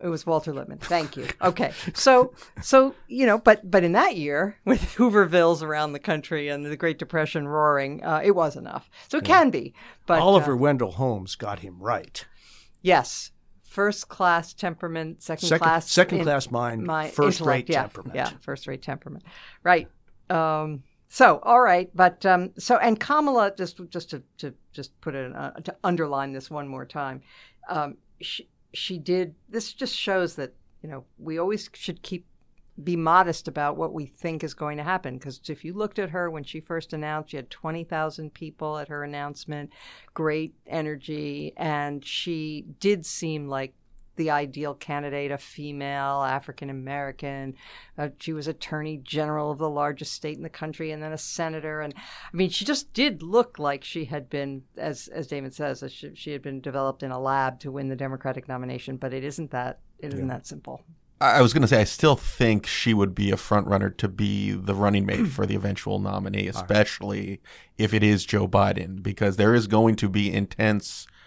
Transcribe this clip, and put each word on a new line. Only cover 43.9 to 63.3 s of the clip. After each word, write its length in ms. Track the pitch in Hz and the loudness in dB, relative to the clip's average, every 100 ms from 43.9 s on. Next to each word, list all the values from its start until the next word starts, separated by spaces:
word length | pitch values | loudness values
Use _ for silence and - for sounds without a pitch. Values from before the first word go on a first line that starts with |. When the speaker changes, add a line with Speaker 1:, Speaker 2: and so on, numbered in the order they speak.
| - - - | -20 -18 -4
Speaker 1:
the 120 | 156 | 0
ideal 440 | 147 143 131 147 | 0 -2 -6 -8
candidate, 560 | 143 - 143 147 143 143 | -8 -8 -6 -4 -6 -4
a 80 | 143 | -6
female, 840 | - - 147 143 139 143 139 139 135 135 139 135 139 135 | -10 -14 -10 -8 -6 -4 -2 0 -2 -2 -6 -12 -10 -10
African-American. 760 | 131 143 139 135 143 139 135 135 - - - - | -8 -8 -8 -8 -10 -8 -10 -12 -18 -20 -20 -8
Uh, 120 | 147 - | -8 -8
she 140 | - | -8
was 160 | 156 147 | -6 -6
attorney 500 | - - 156 156 151 | -8 -8 -6 -6 -10
general 480 | 131 151 151 151 151 | -6 -4 -2 -2 -4
of 80 | 147 | -4
the 100 | 156 | -4
largest 420 | 143 147 139 143 | -2 -2 -4 -10
state 240 | - 156 151 | -10 -10 -10
in 60 | |
the 60 | 160 | -12
country 420 | - 156 156 160 | -10 -10 -8 -8
and 120 | 151 | -8
then 100 | 156 | -10
a 60 | 156 | -10
senator. 640 | - - 160 160 156 156 | -10 -6 -6 -6 -8 -8
And, 140 | 147 - | -8 -12
I 400 | - - - 170 | -18 -18 -10 -2
mean, 140 | 185 | 0
she 140 | - | 0
just 280 | 202 277 - | -2 -2 -4
did 300 | 214 285 175 | 0 0 0
look 360 | 165 226 240 - | 0 2 2 -2
like 260 | 147 143 | -4 -4
she 200 | - 170 | -6 -10
had 240 | 151 147 127 | -8 -8 -6
been, 340 | 143 139 135 131 - | -6 -6 -10 -14 -10
as, 320 | 156 143 - | -8 -8 -10
as 180 | - 139 | -12 -8
Damon 240 | 143 135 | -8 -10
says, 320 | 131 147 131 | -8 -6 -6
as 100 | 135 | -10
she, 220 | - 147 | -14 -18
she 180 | - - | -14 -12
had 100 | 143 | -10
been 180 | 139 135 | -10 -10
developed 420 | 139 135 135 135 | -6 -4 -4 -4
in 80 | 135 | -8
a 100 | 127 | -4
lab 400 | 135 135 131 127 | 0 0 0 -4
to 100 | 143 | -10
win 160 | 139 135 | -8 -6
the 80 | 131 | -6
Democratic 520 | 135 131 135 127 - | -6 -6 -6 -8 -8
nomination, 480 | 127 127 127 - 131 | -8 -8 -10 -10 -8
but 160 | 131 | -8
it 120 | 131 | -8
isn't 260 | 139 143 151 | -8 -8 -8
that, 300 | 123 123 - - _ | -6 -6 -10 -18 _
it 140 | 147 | -10
isn't 140 | 139 131 | -6 -6
Speaker 2:
Yeah. 60 | |
Speaker 1:
that 120 | 127 - | -6 -10
simple. 360 | 147 - 127 - - _ _ | -16 -14 -16 -18 -20 _ _
Speaker 3:
I, 180 | - 127 | 6 8
I 40 | |
was 100 | 123 | 8
gonna 160 | 151 117 | 6 6
say, 120 | 117 | 6
I 40 | |
still 320 | 101 - 156 131 | 4 4 4 6
think 500 | - - 117 107 - | 2 2 2 2 0
she 260 | - 120 | -2 2
would 200 | 107 98 | 2 2
be 160 | 92 101 | 2 0